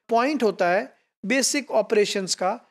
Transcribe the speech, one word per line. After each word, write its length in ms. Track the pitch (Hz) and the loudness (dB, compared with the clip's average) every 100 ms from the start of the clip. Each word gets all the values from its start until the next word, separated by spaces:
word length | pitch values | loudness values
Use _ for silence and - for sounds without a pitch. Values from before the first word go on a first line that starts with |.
| - | -2
पॉइंट 340 | 233 262 302 | 0 0 0
होता 260 | 220 180 175 | 0 2 2
है 280 | 190 262 _ _ _ 190 | 0 -2 _ _ _ -2
बेसिक 440 | 269 254 285 240 | 0 0 -2 0
ऑपरेशंस 640 | 220 202 214 196 208 185 | -2 2 2 2 -2 -4
का 180 | - 185 240 - | -4 -4 -4 -12